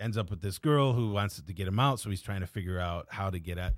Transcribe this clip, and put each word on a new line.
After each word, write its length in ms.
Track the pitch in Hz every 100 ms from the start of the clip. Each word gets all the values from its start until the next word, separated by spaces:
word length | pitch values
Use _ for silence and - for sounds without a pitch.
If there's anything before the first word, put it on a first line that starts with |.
ends 160 | 110 110
up 120 | 95
with 120 | 95
this 160 | 98 92
girl 340 | 156 147 139
who 200 | 120 113
wants 280 | 101 101 -
to 120 | 78
get 120 | 87 92
him 140 | 101
out, 220 | 139 127
so 80 | -
he's 120 | 95
trying 200 | - 101
to 60 | 90
figure 300 | - 90 92
out 280 | 87 87 -
how 200 | - 98
to 100 | 92
get 180 | 82 87
at, 160 | 92